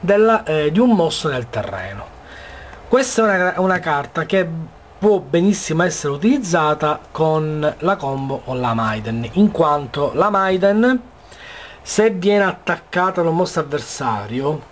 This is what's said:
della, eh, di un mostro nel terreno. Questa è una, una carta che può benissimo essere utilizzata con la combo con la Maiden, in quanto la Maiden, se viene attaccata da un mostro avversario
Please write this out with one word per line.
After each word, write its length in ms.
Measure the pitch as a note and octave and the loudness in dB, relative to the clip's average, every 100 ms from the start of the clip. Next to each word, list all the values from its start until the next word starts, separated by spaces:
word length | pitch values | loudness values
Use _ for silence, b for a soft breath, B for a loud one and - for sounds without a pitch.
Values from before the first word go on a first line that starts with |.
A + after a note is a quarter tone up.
della, 420 | F3 G3+ A3 A3 | 2 4 4 2
eh, 300 | A3 D#3 D3+ | 0 0 2
di 80 | E3 | 4
un 160 | B3 A3 | 4 4
mostro 340 | D#3+ - D#3+ | 2 0 -4
nel 180 | C3 A#2+ | -4 -6
terreno. 560 | A2+ G2+ F#2+ F#2 G2 - - B B B B B B - | -6 -6 -8 -10 -12 -14 -18 B B B B B B 0
Questa 340 | B3 C4 - | 0 2 2
è 20 | |
una, 360 | A3 F#3+ F3+ F#3 | 2 2 0 0
una 180 | F#3 F3+ | 0 0
carta 480 | E3 D3 C#3+ - D#3 | 0 -2 -2 -6 0
che 180 | G3 F3 E3 D#3+ - - - | 0 0 -4 -10 -16 -20 -2
può 220 | G3+ G3+ | 2 2
benissimo 640 | C3+ D#3+ F#3 G3+ - D#3+ | 2 2 2 2 -2 0
essere 300 | F3 D#3 D3 | 0 0 -4
utilizzata 840 | C#3+ F#3+ C#4 G3+ E3+ D3+ D3+ D#3 D#3 - | 0 2 2 2 0 2 2 0 -2 -6
con 600 | D3 D#3+ D#3 D#3 D3+ D3+ - | -2 0 2 0 -2 -2 -2
la 160 | E3+ | -2
combo 440 | G3 C#3 C3+ C3+ C3 | -2 -2 -6 -4 -8
con 200 | - B2+ | -6 -4
la 160 | B2 | -2
Maiden, 540 | A#2 A2 A2 G#2+ A#2 A#2 | -2 -2 -4 -6 -6 -4
in 180 | F3+ G#3 | 4 4
quanto 580 | G#3 D#3+ D3 C3+ - C#3+ | 4 2 2 -2 -4 -2
la 160 | A#3 G3 | 2 2
Maiden, 680 | G3 F#3+ F#3+ G3 G#3 A#3+ B3+ - - B B B B B B | 2 0 2 2 4 2 0 -4 -20 B B B B B B
se 300 | - - G#3+ | -6 2 2
viene 320 | F#3+ F#3 G3+ | 2 2 2
attaccata 800 | G3 - - E3 - F3+ F#3 F#3 | 2 -2 -4 -6 -2 0 0 0
da 60 | E3 | 0
un 80 | D#3+ | 2
mostro 240 | F3 - | 0 -2
avversario 1000 | D3+ D3 - - B2+ G#2+ G2+ A#2+ C3+ D#3 - | -4 -6 -6 -6 -4 -4 -6 -4 -4 -4 -8